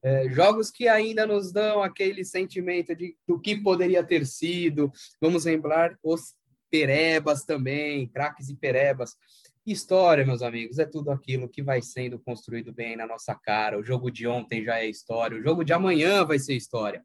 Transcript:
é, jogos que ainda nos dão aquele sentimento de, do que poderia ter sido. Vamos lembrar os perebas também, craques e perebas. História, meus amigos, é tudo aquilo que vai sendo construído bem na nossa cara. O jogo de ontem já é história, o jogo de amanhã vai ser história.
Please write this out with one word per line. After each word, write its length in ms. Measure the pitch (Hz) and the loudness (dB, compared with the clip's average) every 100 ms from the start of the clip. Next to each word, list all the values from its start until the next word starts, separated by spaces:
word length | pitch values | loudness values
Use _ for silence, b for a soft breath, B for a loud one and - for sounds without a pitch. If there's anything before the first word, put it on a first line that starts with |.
| 131 | 2
é, 220 | 135 131 | 2 2
jogos 420 | 127 190 214 214 | 6 6 6 -2
que 160 | - 240 | 0 4
ainda 400 | 214 220 220 220 | 4 4 0 2
nos 240 | 208 185 | 0 0
dão 320 | 185 214 208 | 0 2 2
aquele 440 | 196 - 196 196 185 | 0 0 -2 -2 -6
sentimento 680 | 185 185 190 180 180 175 | -4 -4 -4 -2 -2 -2
de, 220 | 165 175 - - | -6 -8 -12 -2
do 140 | 175 | -2
que 160 | - 208 | 0 -2
poderia 480 | 202 180 180 175 | 2 2 4 2
ter 220 | 170 170 135 | 2 0 0
sido. 640 | - 165 175 170 147 143 B B B | -4 -4 0 0 0 -2 B B B
Vamos 280 | 160 175 160 | 0 2 0
lembrar 520 | 160 151 160 170 - | 0 0 2 2 0
os 320 | 160 165 - _ _ _ _ | -2 -2 -4 _ _ _ _
perebas 720 | 160 139 139 160 160 151 147 | 0 2 2 4 2 2 -2
também, 640 | - 151 131 143 147 143 127 | -2 -2 -2 -2 -4 -4 -6
craques 420 | 127 147 - 135 | -4 -6 -6 -16
e 40 | |
perebas. 600 | 139 139 127 139 135 120 - b b b _ | -6 0 2 2 2 -4 -12 b b b _
História, 600 | - 190 - 185 180 156 135 | -8 -8 2 4 6 6 4
meus 160 | 123 | 0
amigos, 360 | 120 117 113 131 | -2 -6 -8 -2
é 60 | |
tudo 260 | 151 156 143 | -2 -2 -4
aquilo 380 | 139 - 131 127 | -6 -4 -6 -6
que 140 | - | -8
vai 180 | 139 131 | -2 -2
sendo 380 | 117 - 123 123 | -4 -8 -8 -8
construído 520 | - 117 - 117 117 | -10 -12 -10 -10 -10
bem 260 | 113 117 117 | -10 -10 -8
na 100 | 113 | -10
nossa 280 | 113 - | -10 -10
cara. 440 | 107 - 107 107 104 | -10 -2 0 0 -4
O 40 | |
jogo 280 | 110 127 123 | -4 -4 -4
de 160 | 117 117 | -6 -4
ontem 360 | 123 117 113 | -4 -4 -6
já 160 | 110 113 | -2 -2
é 80 | 110 | -2
história, 520 | 110 - 113 113 110 | -6 -6 -2 -2 -2
o 40 | |
jogo 220 | 123 170 | 0 0
de 80 | 156 | 2
amanhã 500 | 170 190 165 160 202 | 2 2 2 4 4
vai 160 | 165 147 | 2 0
ser 160 | 135 | 0
história. 480 | 131 - 120 107 98 | -6 -4 -4 -4 -8